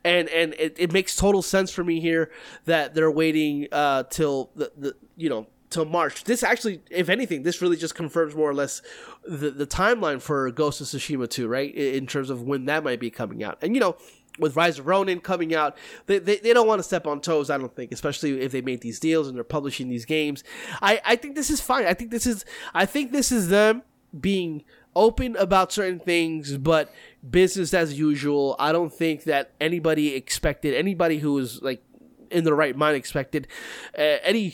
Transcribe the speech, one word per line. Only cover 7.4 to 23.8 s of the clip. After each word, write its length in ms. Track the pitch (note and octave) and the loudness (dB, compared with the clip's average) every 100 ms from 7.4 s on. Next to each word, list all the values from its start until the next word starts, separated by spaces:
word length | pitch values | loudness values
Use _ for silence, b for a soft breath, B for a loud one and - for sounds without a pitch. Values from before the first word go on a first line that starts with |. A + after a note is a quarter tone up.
this 180 | D3+ - | -2 0
really 160 | F3+ E3 | 0 0
just 160 | D#3+ | -2
confirms 400 | - D#3+ E3 D#3 | -6 -4 0 0
more 160 | D3+ D3+ | 2 0
or 60 | C#3 | 0
less 260 | C#3 - B B B B - | -2 -6 B B B B -10
the, 220 | D3+ D3 | -4 -4
the 160 | C3+ C#3 | -4 -4
timeline 540 | - G3+ A#3+ F3 C3 | 0 2 2 0 -2
for 280 | - C#3+ C3 | -2 -2 -2
Ghost 300 | A#2+ D3 - | 0 -2 -2
of 60 | C3+ | -8
Tsushima 420 | C#3 - C#3 A#2 | -8 -4 -4 -4
two, 180 | - A#2 | -4 -2
right? 260 | B2+ C#3+ - | -2 -4 -2
I-, 40 | |
in 280 | C#3 C3+ C3 | -2 -2 -4
terms 220 | D3 C3 | -6 -4
of 120 | B2+ | -6
when 240 | A#2+ C#3 C3 | -4 -4 0
that 180 | D#3 | -2
might 160 | D3 A#2+ | -2 -4
be 100 | A#2+ | -6
coming 340 | - A2 A2 | -6 -8 -6
out. 140 | G#2+ - | -8 -6
And, 140 | E3 B3+ | -2 2
you 40 | |
know, 160 | G3 E3 B B B - | 2 0 B B B -2
with 160 | D3+ C#3 | -2 2
Rise 240 | F3 C#3+ | 0 0
of 80 | C#3 | 0
Ronin 320 | F#3+ F#3+ F3+ | 0 2 -4
coming 340 | - F3+ E3 | -2 -2 0
out, 240 | D#3+ D3+ - B B - | 0 0 -4 B B 0
they, 100 | G3 | 0
they, 200 | F3+ G3+ | 2 0
they 160 | A3 | 4
don't 140 | A#3 A3 | 4 6
wanna 160 | G#3 | 4
step 220 | E3+ F3+ D3+ | 2 -2 -2
on 160 | C#3+ | -4
toes, 280 | F3 D#3+ C#3+ | 0 0 2
I 80 | C#3 | -2
don't 180 | C3 - | -4 -10
think, 160 | A#2+ | -12
especially 480 | A#2 D3 C3+ D3+ C3+ | -6 -4 -2 -2 -2
if 100 | C3 | -2
they 100 | C3 | -4
make 200 | B2+ B2 | -4 -6
these 180 | A#2+ G#2 | -6 -4
deals 280 | D#3+ D#3+ C#3 | 0 2 0
and 80 | B2+ | -4
they're 80 | |
publishing 460 | A#2 D#3 C#3 C3+ B2+ | -4 -4 -4 -6 -6
these 160 | A#2+ A2+ | -6 -2
games. 380 | D#3 D3+ C#3+ - B B B | -2 0 -4 -10 B B B
I, 200 | G3 A3 - | 2 2 2
I 100 | A#3+ | 0
think 200 | D4 C#4+ | 0 -6
this 140 | C#4+ | -2
is 120 | D4+ | -2
fine. 240 | - C4 F#3+ | 0 2 2
I 80 | |
think 180 | F#3 A#3 | 0 -2
this 140 | A#3 B3 | -2 -2
is, 200 | G#3 - B B | -2 -6 B B
I 120 | E3 G3 | 0 2
think 260 | C#4+ C4 | 0 -2
this 200 | C#4 - | 0 2
is 180 | A#3+ F3 | 2 4
them 340 | G3+ G#3+ A3+ | 6 6 4